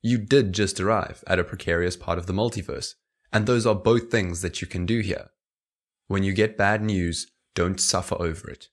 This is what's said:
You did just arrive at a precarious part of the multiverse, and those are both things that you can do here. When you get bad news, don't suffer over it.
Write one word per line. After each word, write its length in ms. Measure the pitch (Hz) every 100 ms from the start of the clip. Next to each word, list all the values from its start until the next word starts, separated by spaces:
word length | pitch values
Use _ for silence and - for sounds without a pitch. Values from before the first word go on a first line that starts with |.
You 160 | 117 120
did 340 | 104 139 104
just 280 | 92 98 -
arrive 420 | 95 110 - - -
at 120 | 92
a 60 |
precarious 520 | 85 95 - 85 87 -
part 220 | - 85
of 80 | 87
the 60 |
multiverse, 600 | 95 117 - - - - - _ _ _
and 140 | 107 107
those 200 | 120 113
are 80 |
both 360 | 101 113 117 113
things 300 | 117 90 85
that 200 | 87 -
you 60 | 90
can 200 | 90 87
do 140 | 117
here. 280 | 95 - - _ _ _ _ _ _ _ _
When 160 | 98
you 100 | 98
get 240 | 95 107 107
bad 260 | 101 107
news, 440 | 107 98 85 82 - _ _
don't 260 | - 87 95
suffer 360 | - 92 - -
over 280 | 85 80 -
it. 200 | - -